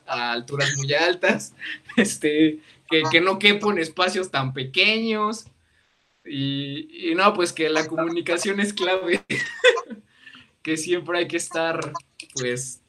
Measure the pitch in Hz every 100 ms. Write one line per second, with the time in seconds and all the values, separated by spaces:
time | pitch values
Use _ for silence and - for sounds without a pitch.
0 | - 123 120 117 127 139 139 139 135 143
1 | 175 180 185 208 - - - - - -
2 | 180 - 151 151 156 156 - - - 160
3 | 156 165 190 190 208 202 208 180 160 -
4 | 185 202 165 139 131 131 131 180 202 220
5 | 226 214 208 214 - _ _ _ _ _
6 | _ _ - 139 139 139 139 143 - -
7 | 175 170 202 185 175 - 156 156 156 160
8 | 165 170 170 170 202 196 208 208 185 185
9 | 175 196 - - 906 - 494 - - 220
10 | - _ - - - _ 156 160 175 180
11 | 170 175 170 165 - 165 165 160 143 151
12 | - - - 139 123 123 - -